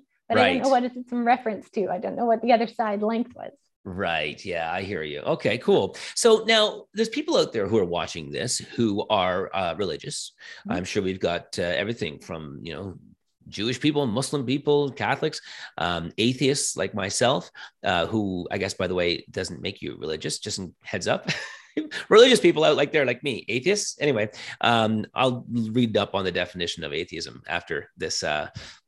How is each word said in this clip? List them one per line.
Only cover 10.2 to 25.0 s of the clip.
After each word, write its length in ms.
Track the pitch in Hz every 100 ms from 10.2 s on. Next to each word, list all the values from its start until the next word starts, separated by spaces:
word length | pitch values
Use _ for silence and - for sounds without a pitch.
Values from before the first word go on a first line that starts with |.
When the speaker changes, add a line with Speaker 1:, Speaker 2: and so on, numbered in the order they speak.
| - - - -
Speaker 1:
Mm-hmm. 100 | -
Speaker 2:
I'm 120 | 87 92
sure 160 | 107
we've 160 | 95 92
got, 380 | 90 87 - -
uh, 60 |
everything 560 | 87 80 98 117 87 71
from, 400 | - 82 76 71
you 100 | -
know, 220 | 73 98 85 - _ _ _ -
Jewish 320 | - 110 123
people, 260 | 151 147 135
Muslim 400 | 107 135 147 120
people, 460 | 135 - 147 143
Catholics, 500 | - 107 135 156 - - - - -
um, 320 | 85 87 82 -
atheists 580 | 113 131 139 147 - -
like 160 | 98
myself, 560 | 104 98 - 120 160 - - - _
uh, 220 | - 90 85
who 420 | 113 101 92 87
I 60 | 104
guess, 140 | 95 -
by 100 | 92
the 60 | 90
way, 300 | 87 80 -
doesn't 300 | 101 90 85
make 200 | 98 -
you 160 | 82 50
religious, 400 | 76 78 160 -
just 200 | 110 101
in 160 | 92 -
heads 240 | - 101 101
up. 220 | - - -
<laughs> 720 | - - - - 311 - -
Religious 300 | 208 262 240
people 240 | 175 151 156
out 100 | 135
like 160 | 143
there, 140 | 156 127
like 180 | 117
me, 220 | 151 110 -
atheists. 500 | 117 139 202 - -
Anyway, 300 | 147 110 107 - - -
um, 460 | - 117 110 110